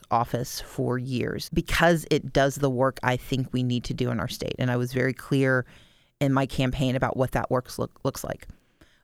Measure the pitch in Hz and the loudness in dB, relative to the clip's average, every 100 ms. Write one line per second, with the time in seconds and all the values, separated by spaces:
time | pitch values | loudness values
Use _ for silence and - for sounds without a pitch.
0 | - 117 120 120 139 - - - 127 123 | 0 0 2 -2 -4 -8 -10 -4 -2 -2
1 | 127 123 110 - - - - - 165 165 | -2 -2 -2 -4 -4 -2 0 4 4 4
2 | - 151 131 143 139 135 139 123 135 - | 2 0 2 2 2 2 0 2 0 0
3 | 123 127 - 135 127 127 127 123 - 120 | -2 -2 -2 -2 -2 -2 0 -2 -2 -4
4 | 123 117 - - - - 127 123 123 127 | -2 -2 -4 -4 -6 -2 0 0 0 0
5 | 127 123 - 135 135 127 120 - - _ | 0 -2 -2 2 4 2 0 -10 -20 _
6 | _ - 143 135 135 - 131 127 131 131 | _ -2 2 2 0 0 0 2 0 2
7 | 127 - 127 127 - 127 - - 117 - | 0 0 0 0 0 -2 -2 -6 -6 -4
8 | - - - - - - _ _ _ _ | -4 -4 -8 -10 -12 -20 _ _ _ _